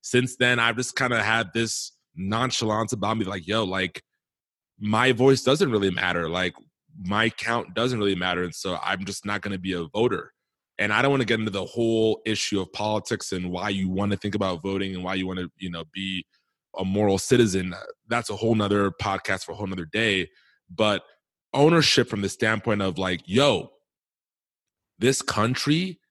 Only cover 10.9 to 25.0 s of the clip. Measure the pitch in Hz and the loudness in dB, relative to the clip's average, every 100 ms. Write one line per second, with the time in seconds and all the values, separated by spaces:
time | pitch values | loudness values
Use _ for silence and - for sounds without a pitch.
10.9 | 107 135 139 117 113 110 98 90 120 113 | 2 4 2 2 0 0 -4 -6 -2 2
11.9 | 113 110 107 113 107 - 101 90 - 107 | 4 2 0 -2 -2 -2 -2 -4 -4 -2
12.9 | 107 - 113 - 92 90 90 101 98 95 | -2 -2 -6 -4 -6 -4 -4 -2 -2 -2
13.9 | 92 101 98 104 101 95 87 95 98 98 | 0 0 -2 -2 -2 -2 -2 -4 -4 -4
14.9 | 92 90 95 92 92 90 _ 92 85 82 | -6 -4 -4 -4 -6 -8 _ -10 -10 -10
15.9 | 98 95 92 - _ _ _ _ - 95 | -10 -8 -8 -10 _ _ _ _ -6 -2
16.9 | 98 104 95 - 123 113 95 90 87 - | 0 2 2 2 4 4 2 -4 -8 -14
17.9 | - _ 117 117 101 113 113 101 101 98 | -20 _ -4 -4 -2 0 2 2 2 2
18.9 | - 104 98 - 95 - 101 101 92 80 | -2 -4 -4 -2 -4 -6 -8 -6 -6 -6
19.9 | 107 113 95 85 _ _ _ _ 87 107 | -2 0 0 -2 _ _ _ _ 0 2
20.9 | 98 - _ _ _ _ 131 151 165 151 | 2 -4 _ _ _ _ 4 6 6 6
21.9 | - 123 101 98 - 110 110 117 104 95 | 4 2 0 -4 0 0 0 0 0 0
22.9 | 87 92 90 - 104 143 98 - _ _ | 0 -2 -2 0 4 4 4 -2 _ _
23.9 | _ _ _ _ _ _ _ _ _ _ | _ _ _ _ _ _ _ _ _ _
24.9 | _ | _